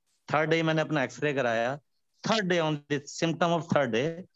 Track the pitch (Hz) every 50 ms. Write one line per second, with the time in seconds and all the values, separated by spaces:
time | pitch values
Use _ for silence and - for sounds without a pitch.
0 | _ _ _ _ _ - 151 147 160 156 160 165 165 160 156 160 151 143 156 143
1 | 127 127 - - 147 147 139 135 123 120 113 113 117 123 139 151 _ _ _ _
2 | _ _ _ - - 175 220 220 196 175 180 170 156 156 151 147 - - 147 131
3 | - - - - 165 165 156 165 180 170 170 165 - - - 147 139 120 110 113
4 | 139 165 165 175 190 - _